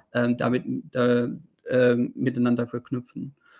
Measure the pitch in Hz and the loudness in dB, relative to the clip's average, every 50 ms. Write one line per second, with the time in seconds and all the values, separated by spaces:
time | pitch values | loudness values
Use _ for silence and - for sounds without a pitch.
0 | _ _ - 123 120 120 120 120 - 110 123 127 - 131 127 127 - - - 127 | _ _ -2 0 0 0 0 0 0 0 0 0 -2 -4 -6 -8 -8 -6 -2 0
1 | 123 123 123 120 120 123 - - - _ _ _ _ - 131 127 123 123 123 120 | 2 2 2 2 0 -2 -6 -10 -14 _ _ _ _ -2 2 4 4 4 4 2
2 | 120 - - - 127 117 127 123 123 123 120 120 120 117 - 120 - - 127 123 | 0 -2 -4 -4 -4 -2 0 0 2 2 2 0 -2 -4 -6 -10 -8 -8 -8 -8
3 | - - _ - 135 139 - _ _ _ _ - | -8 -10 _ -12 -12 -12 -14 _ _ _ _ -20